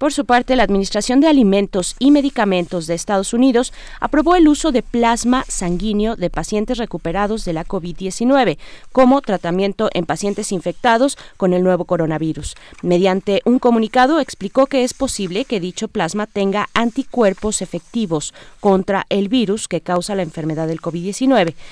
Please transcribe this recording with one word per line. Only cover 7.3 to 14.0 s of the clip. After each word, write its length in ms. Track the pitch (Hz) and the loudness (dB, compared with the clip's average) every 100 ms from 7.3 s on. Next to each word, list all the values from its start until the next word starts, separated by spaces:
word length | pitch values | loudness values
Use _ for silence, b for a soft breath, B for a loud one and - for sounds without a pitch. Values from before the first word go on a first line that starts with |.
| 220 190 | -2 -4
de 80 | |
la 100 | 160 | -6
covid 320 | - 190 175 156 | -4 -6 -6 -8
diecinueve 640 | 185 - 240 277 220 143 B B B | -8 -2 2 4 2 -2 B B B
como 300 | - 254 277 | 4 4 4
tratamiento 680 | 277 180 170 180 202 196 220 | 2 -2 -2 -2 -2 -2 -2
en 120 | - 165 | -2 -4
pacientes 460 | 160 202 196 214 | -4 -4 -4 -4
infectados 680 | 185 180 - 247 226 277 - B - | -4 -4 -2 2 2 2 -2 B -2
con 160 | 185 | 0
el 100 | 180 | 2
nuevo 220 | 185 180 175 | 2 0 0
coronavirus. 680 | 175 160 156 160 156 - - B B | -2 0 -2 -4 -4 -10 -14 B B
Mediante 600 | 170 175 190 185 - 196 - | 0 2 2 2 0 0 2
un 140 | 254 | 2
comunicado 600 | - 233 220 254 | 4 2 2 2